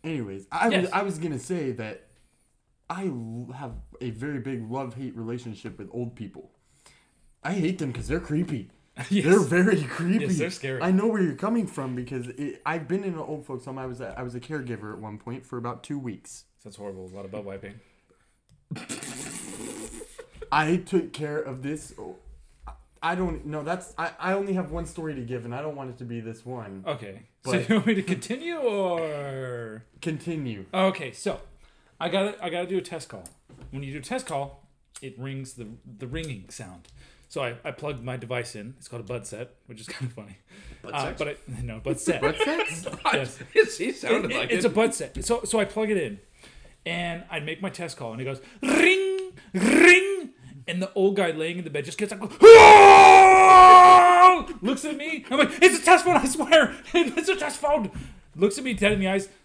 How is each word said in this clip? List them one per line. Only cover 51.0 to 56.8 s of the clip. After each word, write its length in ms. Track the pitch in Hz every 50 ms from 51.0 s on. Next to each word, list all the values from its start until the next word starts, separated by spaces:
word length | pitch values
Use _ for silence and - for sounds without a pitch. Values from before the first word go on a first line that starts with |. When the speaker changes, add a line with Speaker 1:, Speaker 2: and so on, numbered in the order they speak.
| 190 196 196
Speaker 2:
guy 120 | 202 185 165
laying 280 | 160 156 160 165 175 180
in 40 | 170
the 40 | 160
bed 160 | 143 147 135
just 120 | 131 143 -
gets 120 | 208 202 214
up, 60 | 196 214 202 - -
"Whoa!" 2000 | - 440 453 453 427 427 427 415 403 403 392 392 392 392 381 381 381 381 381 381 381 381 370 370 370 370 359 359 359 359 370 359 349 349 359 349 359 370 370 330 - - 320 -
looks 220 | 180 226 269 - -
at 120 | 302 -
me. 260 | 277 294 320 320 277 - -
I'm 80 | 254
like, 140 | 285 285 - - -
"It's 160 | 349 370 - 320
a 40 | -
test 220 | 330 359 330 -
phone, 100 | 359 359
I 80 | - -
swear. 500 | 262 - 311 277 - 330 320 269 - - -